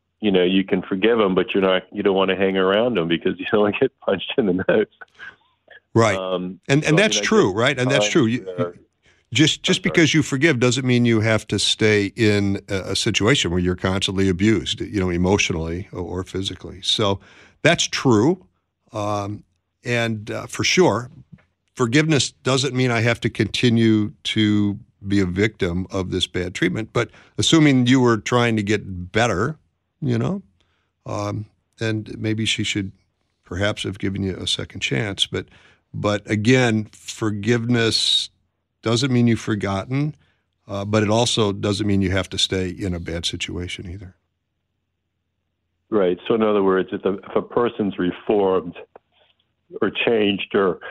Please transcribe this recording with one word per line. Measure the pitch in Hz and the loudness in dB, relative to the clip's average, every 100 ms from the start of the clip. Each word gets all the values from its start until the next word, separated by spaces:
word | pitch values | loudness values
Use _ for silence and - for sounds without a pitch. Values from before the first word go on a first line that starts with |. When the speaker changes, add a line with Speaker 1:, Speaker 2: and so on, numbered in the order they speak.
| _ _ | _ _
Speaker 1:
you | 104 | 0
know, | 95 | 2
you | 90 95 | 2 2
can | 95 98 | 0 -2
forgive | 85 98 104 120 | -2 0 2 2
'em, | 101 | 2
but | 92 90 | 2 0
you're | 101 | 0
not, | 95 92 - | 2 0 -2
you | 104 | -2
don't | 101 | 0
wanna | 95 95 92 | 2 2 0
hang | 98 95 | 0 2
around | 95 101 120 110 | 2 2 2 0
'em | 82 | 0
because | 85 - 90 | -2 -2 -4
you | 92 | -2
don't | 107 | 2
wanna | 104 101 | 2 2
get | 131 - | -2 -2
punched | - 98 - - | -4 -4 -4 -2
in | |
the | 110 90 92 | 0 0 0
nose. | 120 104 _ - _ - - _ _ _ - _ | 0 0 _ -20 _ -20 -20 _ _ _ -20 _
Speaker 2:
Right. | - 113 98 | 2 2 2
Speaker 1:
Um, | 92 90 90 92 - | -2 -4 -4 -8 0
Speaker 2:
And, | 139 | 0
and | |
Speaker 1:
so, | 147 | 4
I | 160 | 2
Speaker 2:
that's | 214 214 | 2 0
Speaker 1:
mean, | |
I | 208 | 2
Speaker 2:
true, | 220 135 | 4 4
Speaker 1:
think | 95 | 2
Speaker 2:
right? | 123 127 | 0 0
And | 127 | 0
that's | 135 | 2
Speaker 1:
times | 104 | 2
Speaker 2:
true. | 120 117 | 2 2
You, | 123 92 90 | 0 -4 -6
Speaker 1:
where | 87 - _ _ _ _ _ | -6 -8 _ _ _ _ _
Speaker 2:
just, | 107 - - | 2 2 2
just | - 180 | -2 -2
Speaker 1:
I'm | |
sorry. | 190 | 0
Speaker 2:
because | - 156 | 2 4
you | 156 | 4
forgive | - 139 160 131 | 0 0 0 2
doesn't | 123 120 | 2 0
mean | 127 123 120 | 2 2 4
you | 110 | 2
have | 110 110 - | 2 0 0
to | 104 | -2
stay | - - 110 104 101 | -2 0 2 2 0
in | - 107 104 101 98 - | 0 2 2 0 -2 -4
a, | 98 90 | -6 -4
a | 98 | -4
situation | - 101 101 - 92 | -2 0 0 0 0
where | 90 | -2
you're | 90 | -2
constantly | 87 95 95 92 95 95 | -2 -2 -2 -2 0 0
abused, | 87 104 107 69 - | 2 2 2 -2 -8
you | - 101 | -6 -2
know, | 92 | -2
emotionally | 85 90 101 - 90 80 85 98 | 0 2 2 0 -4 -6 -8 -10
or, | 95 85 87 | -12 -10 -8
or | |
physically. | 92 95 95 92 87 85 | -8 -8 -8 -10 -14 -10
So | - - 104 98 - - - _ | -4 0 0 -2 -6 -20 -20 _
that's | 147 170 | 2 2
true. | - - 139 110 123 185 - _ _ _ _ | 0 -2 4 4 4 0 -6 _ _ _ _
Um, | 107 104 104 101 104 - _ _ _ | -8 -6 -6 -6 -10 -16 _ _ _
and, | 127 120 117 110 104 | -6 -2 -2 -4 -8
uh, | 113 110 | -10 -8
for | - | -4
sure, | 120 - 175 104 123 - - - _ _ _ | 0 4 4 4 -2 -14 -20 -20 _ _ _
forgiveness | - 123 127 156 151 - | -4 2 2 4 2 0
doesn't | - - 135 131 | -4 -2 0 0
mean | 123 127 | 0 0
I | 117 | 2
have | 117 117 | 2 0
to | 120 | -2
continue | - 107 - 127 117 113 107 104 - | -2 -2 0 2 4 4 4 0 -6
to | - - 107 104 104 101 - _ 101 | -6 0 2 2 0 -2 -10 _ -2
be | 101 | 0
a | 95 | 0
victim | 90 107 - 92 87 92 | 0 -2 0 -4 -2 -4
of | 98 92 | -6 -4
this | 95 - | -4 -4
bad | - 90 | -4 -6
treatment. | 95 170 175 110 | -2 -2 -2 -4
But | - 117 - - - | -4 -4 -8 -12 -4
assuming | - 165 151 131 123 | 2 4 6 4 4
you | 131 | 4
were | 123 113 | 4 2
trying | - 123 120 | 0 0 2
to | 110 | 0
get | 101 107 95 92 90 | 0 -2 -4 -10 -4
better, | 110 120 90 120 156 _ _ _ _ | 0 0 0 -2 -6 _ _ _ _
you | 143 117 | -4 -2
know, | 127 196 - _ _ _ _ _ - | -2 -6 -10 _ _ _ _ _ -10
um, | 107 104 107 107 _ _ _ | -8 -6 -6 -10 _ _ _
and | 110 110 107 - | -4 -4 -6 -6
maybe | 110 107 | -4 -2
she | 110 - | -2 -2
should | 104 104 98 - _ _ _ _ | -2 -4 -6 -10 _ _ _ _
perhaps | - 92 101 107 | -12 -4 -2 -2
have | 107 98 | -6 -6
given | 101 98 | -6 -4
you | 98 90 | -4 -4
a | 98 | -6
second | - 101 - | -6 -8 -8
chance. | - - 113 98 - | -4 -4 -4 -4 -4
But, | 98 - _ _ _ _ | -4 -8 _ _ _ _
but | 104 101 104 - | -4 -2 -2 -2
again, | 110 107 131 123 110 107 | 0 4 4 4 2 -2
forgiveness | - - - 110 104 101 120 113 120 113 - - - - _ _ _ _ _ | -10 -16 -6 -4 -2 0 0 2 2 2 2 0 0 -4 _ _ _ _ _
doesn't | - 117 139 | -2 0 2
mean | 123 120 | 2 4
you've | 110 | 2
forgotten, | - 107 101 98 95 131 147 - _ _ _ _ - | 0 -4 -2 -4 -4 -2 -4 -6 _ _ _ _ -12
uh, | 101 | -8
but | 104 107 | -2 0
it | 104 | 2
also | 110 120 - 104 | 2 2 2 0
doesn't | 101 104 98 104 | 0 -2 -2 0
mean | 98 | 0
you | 95 | 2
have | 95 92 | 0 -4
to | 95 | -2
stay | - 95 92 | -2 -2 -4
in | 87 98 | -6 -6
a | 87 | -6
bad | 85 85 85 | -6 -6 -6
situation | 87 - 87 90 - 98 | -6 -8 -8 -8 -10 -12
either. | 92 95 - _ _ _ _ _ _ _ _ _ _ _ _ _ _ _ _ _ | -14 -16 -20 _ _ _ _ _ _ _ _ _ _ _ _ _ _ _ _ _
Speaker 1:
Right. | 110 92 90 - | 0 0 0 0
So | |
in | 117 | 0
other | 110 104 | 2 2
words, | 95 95 90 | 4 2 0
if | 101 | -4
a, | - | -4
if | 98 - 110 | -4 -4 -4
a | |
person's | - - 120 - 104 92 | -2 -2 -2 -2 -4 -2
reformed | 90 87 - 107 98 92 85 - - - _ _ _ _ _ _ _ - | -4 -4 -2 2 2 0 -2 -10 -18 -20 _ _ _ _ _ _ _ -6
or | 104 | -4
changed | - - 117 104 98 - | -2 0 2 2 -2 -2
or | 110 98 87 - | 0 0 0 -8